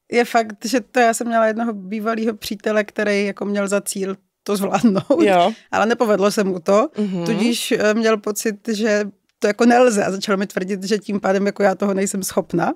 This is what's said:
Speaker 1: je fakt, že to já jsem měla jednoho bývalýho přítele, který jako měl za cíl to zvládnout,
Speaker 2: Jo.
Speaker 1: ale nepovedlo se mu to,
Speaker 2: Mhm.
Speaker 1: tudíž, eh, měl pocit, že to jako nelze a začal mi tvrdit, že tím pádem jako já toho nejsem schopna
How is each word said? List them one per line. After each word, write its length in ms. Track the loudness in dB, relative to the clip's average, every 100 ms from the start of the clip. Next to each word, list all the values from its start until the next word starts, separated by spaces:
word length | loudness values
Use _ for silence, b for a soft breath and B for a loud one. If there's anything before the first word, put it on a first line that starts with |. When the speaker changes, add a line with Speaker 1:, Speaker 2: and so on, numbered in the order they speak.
| -4
Speaker 1:
je 140 | -2 0
fakt, 400 | 0 -2 -6 -2
že 140 | -2
to 180 | -2 2
já 140 | 2
jsem 140 | 2 -2
měla 200 | 0 2
jednoho 260 | 0 -4
bývalýho 600 | -6 -8 -6 -4 -2 -4
přítele, 500 | -4 -8 -6 -2 -2
který 420 | -2 -2 -2 0 -2
jako 200 | -4 -4
měl 220 | -4 -2
za 140 | -2
cíl 340 | -4 -6 -6 -8 _ _ -4
to 80 | -2
zvládnout, 680 | -2 2 2 2 0 2
Speaker 2:
Jo. 300 | 4 4 4 0 B
Speaker 1:
ale 140 | 0 2
nepovedlo 460 | 2 2 2 2
se 120 | 0
mu 160 | -2 -2
to, 300 | 2 2 2 -2
Speaker 2:
Mhm. 280 | -4 -2 -2
Speaker 1:
tudíž, 460 | 0 0 -2 -2
eh, 220 | 0 2
měl 240 | 2 2 0
pocit, 380 | -2 -4 -4 -6 -6
že 360 | -2 0 0 -2 -10 _ -4
to 80 | -2
jako 180 | 2 4
nelze 400 | 6 6 4 -2
a 60 |
začal 260 | -4 -2 -2
mi 100 | -2
tvrdit, 360 | -6 -6 -6
že 140 | -2 -4
tím 220 | -2 -4
pádem 260 | 0 0 0
jako 180 | 0
já 120 | 0 0
toho 180 | -2
nejsem 300 | 0 -2 -4
schopna 500 | -4 -4 -2 -2 -2